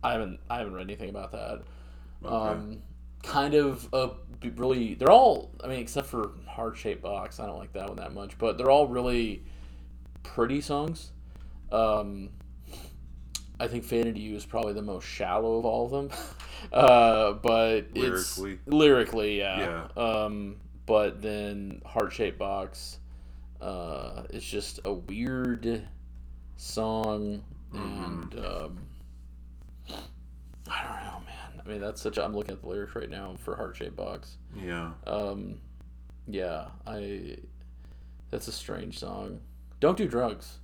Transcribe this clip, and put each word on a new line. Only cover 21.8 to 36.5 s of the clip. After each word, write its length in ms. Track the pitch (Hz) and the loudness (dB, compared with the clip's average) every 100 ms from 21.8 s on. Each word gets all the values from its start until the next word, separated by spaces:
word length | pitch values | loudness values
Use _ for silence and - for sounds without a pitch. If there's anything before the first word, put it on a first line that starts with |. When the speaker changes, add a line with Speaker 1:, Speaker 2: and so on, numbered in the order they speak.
Speaker 1:
Heart-Shaped 540 | - 117 101 - 107 - | -4 0 0 2 -2 0
Box, 600 | 98 98 95 - - - - - - - - - | -2 -2 -4 -8 -12 -12 -14 -14 -14 -14 -14 -10
uh, 640 | 95 92 85 71 64 - - | -8 -6 -6 -6 -6 -8 -8
it's 140 | - | -8
just 360 | - 104 - - | -6 -6 -6 -6
a 80 | 95 | -4
weird 920 | 95 87 101 123 131 127 117 113 113 - - - - - - - - | -4 -4 -4 -2 0 0 0 0 -2 -4 -12 -14 -14 -14 -14 -14 -12
song, 840 | - - 110 110 110 107 104 104 - - - | -8 -2 0 2 0 0 -2 -4 -8 -14 -12
Speaker 2:
Mm-hmm. 300 | 104 101 101 | -8 -6 -6
Speaker 1:
and, 400 | 87 85 82 113 107 | -6 -6 -6 -6 -6
um, 320 | 90 76 - - - - - - - - - - - - | -6 -6 -10 -12 -14 -16 -16 -16 -16 -16 -16 -16 -16 -12
I 920 | - - - - - - - - - | -12 -12 -16 -16 -16 -18 -16 -6 -6
don't 220 | - - | -4 -8
know, 160 | 101 - - | -10 -10 -12
man. 360 | - - - | -14 -14 -14
I 40 | - | -10
mean, 120 | 104 | -6
that's 200 | 101 110 | -6 -4
such 160 | 110 107 | -2 0
a, 60 | |
I'm 100 | 87 | 0
looking 180 | 104 104 | -2 -4
at 100 | 98 | -8
the 60 | - | -6
lyrics 260 | 95 101 | -6 -6
right 160 | 113 - | -6 -6
now 260 | 82 98 92 | -8 -10 -10
for 160 | - - | -6 -6
Heart-Shaped 400 | - - 98 - | -6 -6 -8 -6
Box. 400 | 95 95 - - - | -8 -8 -12 -16 -14
Speaker 2:
Yeah. 380 | 107 92 85 82 80 - | -10 -6 -4 -6 -8 -4
Speaker 1:
Um, 540 | 104 101 98 98 104 - - - - - - - | -2 -2 -4 -8 -10 -14 -16 -16 -16 -16 -16 -8
yeah, 400 | 101 90 | -4 -2